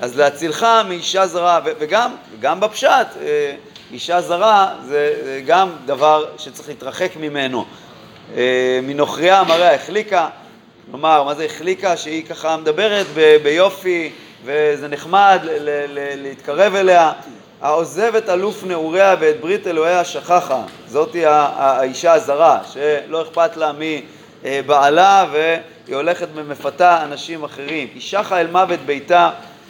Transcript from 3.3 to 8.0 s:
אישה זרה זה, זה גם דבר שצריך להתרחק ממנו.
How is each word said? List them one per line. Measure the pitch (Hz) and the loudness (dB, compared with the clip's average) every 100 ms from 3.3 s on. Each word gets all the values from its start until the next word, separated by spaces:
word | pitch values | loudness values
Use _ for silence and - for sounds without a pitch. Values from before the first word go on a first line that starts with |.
| 147 143 143 - - - | -2 -4 -8 -18 -20 -20
אישה | 123 - 175 | -14 -2 -2
זרה | 156 175 214 208 190 - 127 | -2 0 4 4 2 -2 -6
זה, | 147 147 147 | -2 0 -2
זה | 131 135 131 | -6 -8 2
גם | 175 190 156 127 | 2 2 -2 -8
דבר | 131 151 156 151 - | 0 2 2 0 -10
שצריך | 139 123 - | -18 -18 -18
להתרחק | 131 131 127 180 160 | -14 -12 -6 -6 -6
ממנו. | 151 143 131 127 98 - - - | -8 -6 -4 -4 -8 -14 -20 -20